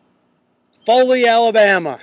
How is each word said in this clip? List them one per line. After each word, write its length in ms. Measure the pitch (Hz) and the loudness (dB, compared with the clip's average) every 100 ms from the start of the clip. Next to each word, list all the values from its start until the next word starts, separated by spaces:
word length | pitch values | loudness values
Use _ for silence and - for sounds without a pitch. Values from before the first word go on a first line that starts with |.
| _ _ _ _ _ _ _ _ - | _ _ _ _ _ _ _ _ -2
Foley, 400 | 254 254 254 233 | 0 0 0 0
Alabama. 720 | 226 233 220 202 190 156 117 | 0 0 2 0 0 -6 -12